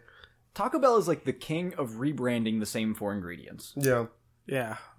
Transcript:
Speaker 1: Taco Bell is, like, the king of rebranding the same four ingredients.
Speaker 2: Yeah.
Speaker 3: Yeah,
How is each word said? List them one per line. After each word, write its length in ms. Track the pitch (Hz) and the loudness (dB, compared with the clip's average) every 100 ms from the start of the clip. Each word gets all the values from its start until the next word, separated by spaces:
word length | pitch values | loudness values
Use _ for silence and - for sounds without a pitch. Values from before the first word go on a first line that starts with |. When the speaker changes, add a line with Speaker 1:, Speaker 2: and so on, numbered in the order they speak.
| - - - _ _ - | -10 -20 -20 _ _ -2
Speaker 1:
Taco 240 | 214 311 | 0 4
Bell 180 | 254 226 | 6 6
is, 100 | 170 | 4
like, 180 | 143 139 | 0 0
the 80 | |
king 420 | - - 160 180 185 | -4 -2 -2 -2 -4
of 160 | 131 | -6
rebranding 680 | 110 139 156 123 120 113 110 | -2 -2 0 0 2 2 0
the 60 | 104 | 0
same 300 | 117 110 107 | -2 -2 0
four 180 | 104 | -2
ingredients. 600 | 101 87 85 - - - - | -2 -6 -10 -14 -16 -12 -2
Speaker 2:
Yeah. 280 | 135 120 113 _ _ _ - | 2 2 0 _ _ _ -6
Speaker 3:
Yeah, 300 | 135 113 107 - | -4 -4 -8 -14